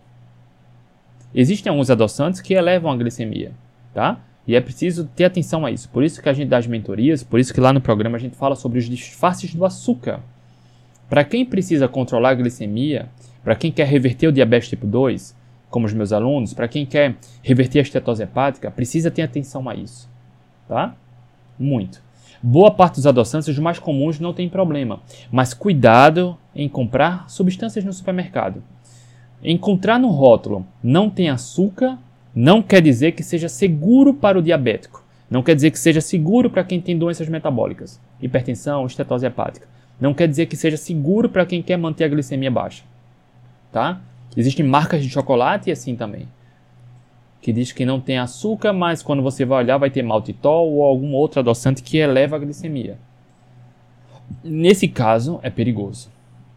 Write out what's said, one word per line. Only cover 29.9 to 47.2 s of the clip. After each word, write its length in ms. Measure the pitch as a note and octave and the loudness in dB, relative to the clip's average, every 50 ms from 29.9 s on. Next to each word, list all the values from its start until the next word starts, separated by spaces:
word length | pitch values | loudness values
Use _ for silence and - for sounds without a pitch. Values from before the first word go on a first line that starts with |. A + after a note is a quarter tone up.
| A#3 B3 | 2 2
no 100 | C4 A#3+ | 2 2
rótulo 580 | E3 C#3 C3+ B2+ A2+ G2+ - G#2+ G2+ F#2+ F#2 - _ - | 2 6 6 6 6 6 4 -4 -6 -6 -8 -12 _ -6
"não 280 | - A#2 C#3 F3+ G#3+ G#3+ | 0 2 2 2 2 2
tem 180 | - G3 F3+ D#3 | 0 0 0 0
açúcar" 720 | C3 A#2+ - - - F3 F#3+ G3+ F#3+ - C4 C4 C4 B3 - - _ _ _ _ - | -2 -4 -6 -8 -2 -2 -2 -2 0 -2 -2 -2 -4 -6 -16 -20 _ _ _ _ -2
não 280 | A2+ A#2+ D3+ G3+ A3+ | 2 4 6 6 6
quer 200 | - - G3 F#3 | 4 6 6 6
dizer 300 | D#3+ D3+ B2+ A2+ C#3+ E3+ | 6 6 4 4 2 0
que 100 | E3 - | 0 -2
seja 260 | - - F3 D#3+ E3 E3 | -8 -6 -4 -4 -4 -6
seguro 640 | - - G3+ F#3 D#3+ D3 D#3 G3+ B3 C4+ C#4 C#4+ B3+ | -4 0 0 0 0 2 2 4 6 8 8 6 4
para 240 | - - G3+ F#3+ F#3 | 4 2 2 4 4
o 40 | |
diabético. 600 | D#3+ E3 E3 D3+ B2 A#2 G2+ - - - - - _ _ _ _ _ - | 4 2 2 2 2 0 -2 -2 -6 -14 -20 -20 _ _ _ _ _ -2
Não 120 | - B2+ | -2 0
quer 120 | B2+ E3+ D#3+ | 4 4 4
dizer 160 | C#3 C#3 D#3 | 4 4 2
que 80 | - - | 2 2
seja 220 | - E3 D3+ D#3+ | 2 2 2 2
seguro 500 | D3+ - - E3+ D3+ E3 G#3+ B3 A#3 A#3 | 0 0 -2 0 0 2 2 2 2 2
pra 140 | - F#3 F3+ | 0 -2 -2
quem 160 | F#3 F#3 F3 | -2 -4 -4
tem 160 | F3+ F3+ F3 | -4 -2 -2
doenças 320 | E3 E3+ E3+ E3 E3 D#3+ D#3 | -2 -2 -2 -4 -6 -6 -6
metabólicas, 720 | D#3+ D#3 - D#3 C3 A2 G#2 F#2+ F2+ - A#2 - - - _ _ _ - | -6 -4 -4 -2 0 0 -2 -2 -4 -10 -16 -20 -20 -20 _ _ _ -10
hipertensão, 640 | B2+ B2+ B2+ C3 B2+ - A#2+ - - D3 C#3+ C#3 B2+ | -8 -4 -2 -2 -2 -2 -6 -6 -4 -4 -4 -4 -4
estetose 400 | B2 - - C3+ - B2+ B2 C3 | -6 -6 -8 -6 -4 -4 -2 -2
hepática. 400 | B2 A#2+ - - - - - - _ - - _ _ _ - | -4 -4 -4 -8 -8 -8 -14 -20 _ -20 -20 _ _ _ -2
Não 140 | B2+ C#3+ C#3 | -2 -2 2
quer 140 | - F3 D#3+ | 2 0 0
dizer 180 | C#3 D#3+ E3 | 2 0 -2
que 100 | - D#3+ | -2 -4
seja 200 | - - D#3+ D#3 | -2 -2 -2 -2
seguro 520 | D3+ - - E3+ D3+ C3+ D#3+ F#3+ A3 A3+ - | -2 -6 -6 -6 -4 0 0 2 2 0 0
pra 180 | - F#3+ F3 | 0 0 0
quem 160 | F3+ F3+ E3+ | 0 -2 -6
quer 140 | - - F3+ | -2 -2 -2
manter 280 | F3 E3 D#3+ D#3 - D#3+ | -2 -2 -4 -2 -2 -2
a 40 | D3+ | 0
glicemia 420 | D3 D3+ C3+ - C#3+ C3+ C3+ C3+ | 0 -2 -4 -4 -6 -4 -2 -2
baixa, 340 | A#2+ G2+ F2+ - - - - - _ _ _ _ _ _ _ _ _ _ - - _ _ _ _ | -2 -2 -4 -6 -10 -16 -20 -20 _ _ _ _ _ _ _ _ _ _ -20 -20 _ _ _ _
tá? 280 | - A2+ B2+ E3 F#3 F#3 - - - - - - - | -4 -2 -2 -2 -4 -8 -14 -20 -20 -20 -20 -10 -4
Existem 300 | A#2 A#2 C3+ C3 - D3+ | -2 -2 0 0 0 0
marcas 360 | C3 C3 D3 D#3+ - F3+ D3+ | 2 2 2 0 0 -2 -2
de 60 | C#3 B2+ | -4 -4
chocolate 640 | - C#3+ C3+ C#3 C3 A#2+ B2 D3+ G3 G3+ F#3+ F#3+ | -4 -4 -2 0 0 0 2 0 -2 -4 -4 -6
e 20 | |
assim 240 | D3+ - - C3+ A#2+ | -6 -6 -6 -10 -8
também, 320 | A#2 A#2 G#2 G2+ - B2 B2 - _ _ _ _ _ _ _ _ _ - - - - _ _ _ _ | -8 -8 -10 -10 -14 -16 -18 -20 _ _ _ _ _ _ _ _ _ -20 -20 -20 -20 _ _ _ _